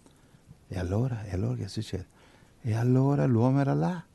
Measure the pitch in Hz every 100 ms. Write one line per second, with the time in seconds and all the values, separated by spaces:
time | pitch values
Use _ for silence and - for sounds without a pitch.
0 | - - - - - - - 92 90 101
1 | 127 113 104 92 117 123 98 - - 92
2 | - _ - - - _ 113 110 123 127
3 | 135 143 147 113 127 139 139 143 165 180
4 | -